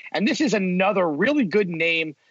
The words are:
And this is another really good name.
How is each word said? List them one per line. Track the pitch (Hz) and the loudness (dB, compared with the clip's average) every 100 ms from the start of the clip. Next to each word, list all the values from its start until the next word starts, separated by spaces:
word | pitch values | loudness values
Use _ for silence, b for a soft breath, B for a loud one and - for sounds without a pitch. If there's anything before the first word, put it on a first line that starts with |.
| B | B
And | 156 233 | -2 0
this | 277 | 0
is | 285 | 0
another | 208 185 180 190 196 175 | 0 0 0 2 2 0
really | 147 240 302 | 0 0 0
good | 185 214 180 | 2 0 0
name. | 165 165 165 160 b b | -2 0 0 -4 b b